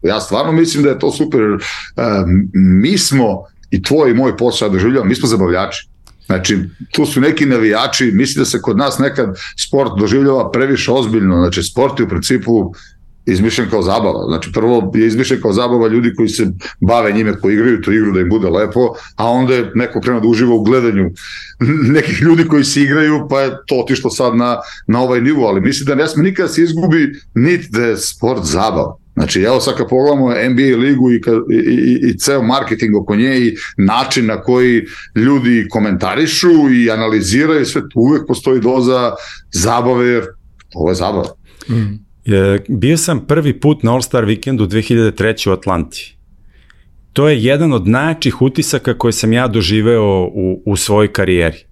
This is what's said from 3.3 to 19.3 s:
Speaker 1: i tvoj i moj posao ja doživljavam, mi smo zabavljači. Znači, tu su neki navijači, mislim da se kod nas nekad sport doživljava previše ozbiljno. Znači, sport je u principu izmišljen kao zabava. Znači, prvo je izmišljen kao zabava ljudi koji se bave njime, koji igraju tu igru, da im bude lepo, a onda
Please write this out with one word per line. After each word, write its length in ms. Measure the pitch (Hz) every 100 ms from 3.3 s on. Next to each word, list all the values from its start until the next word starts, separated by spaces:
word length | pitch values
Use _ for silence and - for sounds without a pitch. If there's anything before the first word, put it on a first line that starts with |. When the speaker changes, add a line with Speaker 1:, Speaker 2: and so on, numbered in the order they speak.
| 95 - _ -
Speaker 1:
i 120 | 95
tvoj 280 | 92 143 143
i 20 |
moj 240 | 117 131 104
posao 280 | 117 - 107
ja 60 |
doživljavam, 360 | 95 101 131 98
mi 80 | -
smo 120 | 127
zabavljači. 600 | 110 92 90 98 - - - - _ -
Znači, 340 | 92 90 104 90 - -
tu 140 | - 143
su 160 | 147
neki 240 | 139 160 143
navijači, 680 | 123 110 107 135 - 127
mislim 280 | 98 139 139
da 40 | 131
se 160 | 120
kod 160 | 123 101
nas 220 | 139 127
nekad 380 | 135 135 113 92 - -
sport 340 | - 143 139 98
doživljava 520 | - 139 139 135 113
previše 400 | 127 135 135 -
ozbiljno. 440 | 127 113 113 95 87
Znači, 280 | 87 90
sport 360 | 85 - 135 135
je 60 | 110
u 40 |
principu 640 | 92 95 127 110 113 92 - - _ - - -
izmišljen 440 | 92 110 110 110
kao 120 | 110
zabava. 440 | 87 104 104 - 50
Znači, 240 | 80 -
prvo 400 | - 110 120 95 113
je 120 | 113
izmišljen 340 | 110 131 131
kao 120 | 110
zabava 340 | 101 120 120 113
ljudi 260 | 113 120 -
koji 140 | 110
se 180 | 107 107 90 - -
bave 320 | 95 117 107
njime, 280 | 104 110 98
koji 140 | 98
igraju 280 | 104 117 113
tu 100 | -
igru, 200 | 110 104
da 80 | 95
im 100 | 90
bude 200 | 107 95
lepo, 440 | 85 107 120 123 - - -
a 120 |
onda 260 | 117